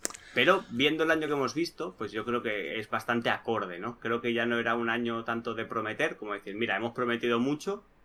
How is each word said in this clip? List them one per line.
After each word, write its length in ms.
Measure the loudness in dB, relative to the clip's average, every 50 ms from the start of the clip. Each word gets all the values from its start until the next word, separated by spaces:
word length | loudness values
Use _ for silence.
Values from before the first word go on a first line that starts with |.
| -8 -8 -8 -10 -16 -2 2
Pero 320 | 4 6 6 6 4 2 -2
viendo 340 | 0 2 4 4 4 4 4
el 80 | 4
año 160 | 2 2 2 0
que 60 | 2
hemos 200 | 2 2 0 0
visto, 420 | -2 -2 -2 -4 -6 -8 -8 -6 -6
pues 140 | -6 -4
yo 140 | -4 -4 -2
creo 160 | 0 0 0
que 380 | 0 0 -2 -2 -2 -4 -4 -6
es 100 | -4 -4
bastante 400 | -4 -2 0 0 0 2 2 2
acorde, 500 | 0 0 0 0 0 0 -2 -4 -6 -6
¿no? 200 | -6 -8 -8 -6
Creo 220 | -2 -2 0 0
que 120 | 0 0 0
ya 120 | 2 2
no 140 | 2 2 2
era 160 | 2 2 0
un 140 | 2 2 0
año 340 | 0 0 0 -2 -2 -2 -2
tanto 300 | -4 -4 -4 -4 -4 -4
de 100 | -4 -4
prometer, 520 | -4 -4 -4 -4 -2 -2 0 -2 -2 -2 -4
como 160 | -6 -6 -6
decir, 220 | -6 -6 -6 -4
"Mira, 200 | -2 0 0 0 0
hemos 160 | -2 -2 -2
prometido 460 | -2 0 0 0 2 2 2 4 4
mucho 440 | 4 2 0 0 -2 -4 -4 -4 -6 -12 _ _